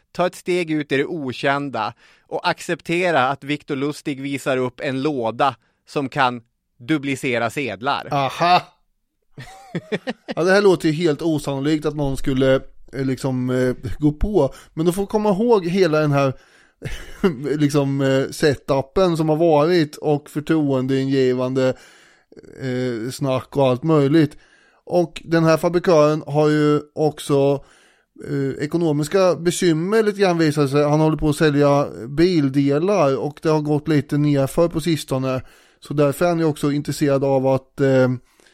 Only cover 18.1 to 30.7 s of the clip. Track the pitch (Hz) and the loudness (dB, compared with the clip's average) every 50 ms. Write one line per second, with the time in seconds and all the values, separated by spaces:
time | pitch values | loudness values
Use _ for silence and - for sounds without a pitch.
18.1 | 135 135 135 - - - - 151 131 - - - 147 135 131 - - 196 190 180 | 2 2 0 -2 -4 0 0 0 0 0 -2 -2 -2 -2 -2 -2 0 0 2 2
19.1 | 170 156 160 156 156 151 170 170 156 147 147 165 180 175 156 147 - - - 151 | 2 0 0 0 2 2 4 4 4 4 4 4 2 2 2 0 -4 -6 -2 -2
20.1 | 147 143 147 - - 156 147 - 160 160 151 143 135 131 127 131 135 135 135 135 | -2 -2 -2 -6 -10 -6 -2 0 0 0 0 0 0 -2 -2 0 -2 -2 0 0
21.1 | 139 135 131 127 127 127 127 127 131 131 131 131 123 - - - - - _ _ | 0 2 2 2 2 0 -2 -2 0 0 0 0 0 -4 -8 -20 -20 -20 _ _
22.1 | _ _ _ _ - - - - - - 120 131 127 127 127 127 120 113 110 127 | _ _ _ _ -20 -20 -20 -20 -16 -12 -8 -6 -4 -4 -4 -4 -4 -6 -6 -8
23.1 | 127 - 143 135 131 127 - - - 143 139 131 127 123 - 160 160 151 139 139 | -8 -6 -4 -2 -2 -2 -4 -4 -2 0 2 2 2 0 0 2 2 4 4 4
24.1 | 147 165 156 147 - - _ _ _ _ _ _ _ _ _ - - 175 175 165 | 4 4 4 2 0 -6 _ _ _ _ _ _ _ _ _ -2 0 0 0 0
25.1 | - - - - 165 165 165 160 160 151 - 175 170 175 170 196 175 156 147 151 | -4 -12 -6 0 0 2 4 4 4 4 2 0 0 0 2 4 4 6 6 4
26.1 | 156 156 - - 143 151 151 151 151 151 151 151 147 147 - - - - 151 151 | 2 0 -4 -4 0 2 2 2 4 2 2 2 2 0 -2 -6 -6 -2 -2 -2
27.1 | 147 - - - 147 139 139 139 143 139 - _ _ _ _ _ _ _ _ _ | -2 -4 -4 -2 0 2 2 2 0 -2 -4 _ _ _ _ _ _ _ _ _
28.1 | _ - - - 143 143 139 135 127 - 143 151 156 170 175 165 147 147 156 147 | _ -16 -12 -8 -6 -4 -4 -4 -6 -6 -6 -4 -2 0 0 0 0 0 -2 0
29.1 | - 196 185 180 165 139 165 175 170 - 196 175 160 156 165 185 214 226 220 208 | 2 2 2 2 2 0 0 -2 -2 0 2 2 2 2 0 0 0 2 2 0
30.1 | 202 196 202 185 175 165 165 151 143 151 147 135 | 0 0 0 2 2 2 2 2 2 2 0 0